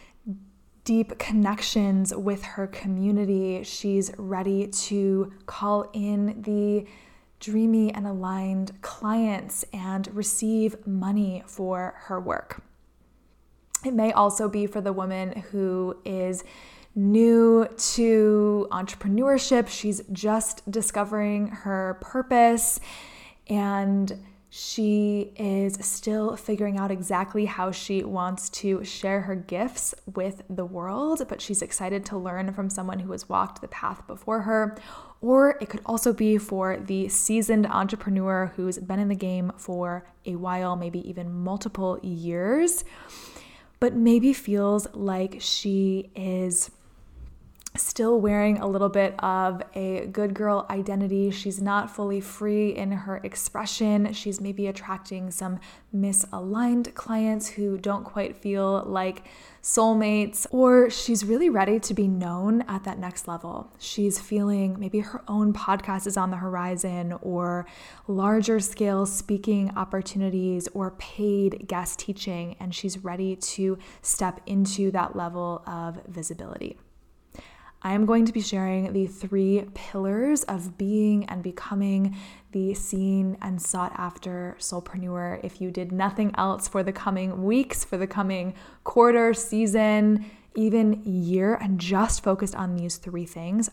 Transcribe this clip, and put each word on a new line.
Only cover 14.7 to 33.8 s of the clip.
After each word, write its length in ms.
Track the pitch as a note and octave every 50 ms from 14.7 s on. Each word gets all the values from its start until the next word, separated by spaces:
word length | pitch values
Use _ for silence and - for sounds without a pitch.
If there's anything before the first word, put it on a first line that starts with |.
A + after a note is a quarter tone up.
| G3+ G#3+
the 120 | G3 G3+ F#3+
woman 520 | F#3+ F#3 F#3 F#3+ F#3 F#3 F#3 - G#3+ F#3 -
who 480 | G#3 G3+ F#3+ F#3 F#3 F#3 F#3 F3+ F3+ - -
is 380 | G#3 F#3+ F#3 F#3 F#3 F#3 F#3 - - - - - - - - - - -
new 760 | G#3 G3 G3 G#3 A3 A3+ A#3 A#3 A3+ A3+ A3+ A3+ A3+ A3+ - -
to 920 | - - - - A#3+ A#3 A3+ A3 A3 G#3+ G#3+ G#3+ G#3 G#3 G#3 G#3 G#3 G3 -
entrepreneurship. 960 | F#3 F#3 F#3 G3 - - - G3+ G3 A3 C4 C#4 C#4 C4 C4+ - C4 A#3+ A#3
She's 360 | - - - - G#3 G3+ G3+ - -
just 580 | G3 F3+ - G#3 G#3+ A3 A3 - - - - G3+
discovering 800 | G3 A3+ G3+ - - G#3 G#3 G3+ G#3+ G#3+ G#3 G#3 G#3 G#3 G#3
her 500 | G#3 G#3+ - - G3 G3 F#3+ F#3+ F#3 F#3 -
purpose, 800 | - - - C4 B3+ B3+ B3+ A#3+ A#3 A#3 A#3 A3+ - - - - - - - - - - - - - - - _ _
and 640 | - G#3+ G#3 G3+ G3+ G3+ G3 G3 G3 G3 G3 G3 F#3+ G3 - - - - _ _ _
she 800 | - - - - - - G#3+ G#3 G#3 G#3 G#3 G#3 G#3 G3+ G3+ - -
is 420 | - G#3+ G3 G3 G3 G3 G3 G3 G3 -
still 500 | - - - - A3 G#3+ G#3+ G#3+ A3 A3
figuring 440 | G#3+ - - G#3+ G3+ G#3 G3+ G3 G3
out 100 | G3 G3
exactly 560 | G3 F#3 F3+ F#3 G3 F3+ G3 G3 - G#3+ G#3
how 240 | G3+ - - F#3 F#3+
she 340 | F3+ - - - G3 G3 -
wants 460 | G#3+ F#3+ F#3 F3+ F3+ F#3+ F#3 - -
to 340 | - - - G3 F#3+ F#3 G3+
share 380 | F#3 - - - F#3+ G3 G3+
her 140 | F#3 G3+ F#3+
gifts 580 | F#3 F3 - F3 F3+ A3 B3+ - - - - - - - - F#3+
with 260 | G3 F#3 G3 G3 G3 - -
the 160 | F#3 F#3 F3+
world, 560 | F3 F#3+ F3 E3+ F#3 G3 A#3+ C#4+ D#4 D#4+ C#4+ C4 -
but 100 | - -
she's 220 | - - G3+ -
excited 420 | - - - - F#3+ F#3 G3 G3 G3
to 120 | - G#3
learn 340 | F#3+ F3+ F#3 F3 F#3 F#3+ F#3+
from 160 | G3 G3 G3
someone 300 | F#3+ G3 G3 F#3 F#3 F#3+
who 140 | F#3+ F3+ F#3+
has 180 | F3+ F3 - -
walked 320 | G3+ F#3+ F#3+ F#3+ - -
the 60 | -
path 400 | - - -